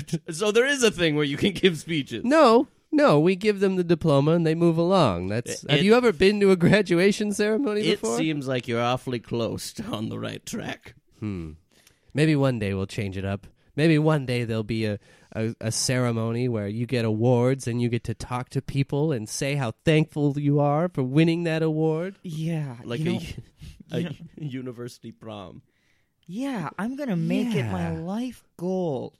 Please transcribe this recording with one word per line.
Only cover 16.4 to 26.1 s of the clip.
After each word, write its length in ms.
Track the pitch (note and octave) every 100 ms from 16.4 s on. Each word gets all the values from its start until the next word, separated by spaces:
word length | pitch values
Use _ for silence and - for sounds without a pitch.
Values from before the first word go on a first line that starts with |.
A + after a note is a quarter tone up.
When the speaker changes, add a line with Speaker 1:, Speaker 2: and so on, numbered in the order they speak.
| B2+
Speaker 2:
where 200 | A2+ G2+
you 180 | G#2+ A#2+
get 180 | B2 A2+
awards 640 | G#2+ A#2+ B2 B2 C3+ B2
and 120 | A#2
you 80 | A#2+
get 140 | A#2 -
to 80 | A2
talk 340 | - B2 B2+
to 120 | C#3
people 500 | - C3+ C3+ C#3+ D#3
and 160 | C3 G#2+
say 240 | - C#3 C#3+
how 180 | B2 - -
thankful 540 | D#3 D#3 - D3 C#3+
you 200 | D3 D3
are 280 | C#3+ D3 F3+
for 140 | E3
winning 400 | B2+ C#3 E3 E3
that 180 | E3+ D#3+
award. 520 | D#3+ D#3 D#3+ D#3 F3+ G3
Speaker 3:
Yeah, 520 | F#3 D#3 D#3+ E3 C#3+ A#2+
Speaker 1:
Like 160 | A2+ A#2+
Speaker 3:
you 80 | D#3+
Speaker 1:
a 20 |
Speaker 3:
know, 60 | F3+
Speaker 1:
u-, 140 | E3+ - - _
<laughs> 300 | - - -
a 60 | -
Speaker 3:
you 40 | E3+
know 100 | - E3 -
Speaker 1:
u-, 100 | D3
university 640 | C3 B2+ A#2 A#2+ - A#2+
prom. 500 | - A2 G#2 F#2 - _ _ _ _ _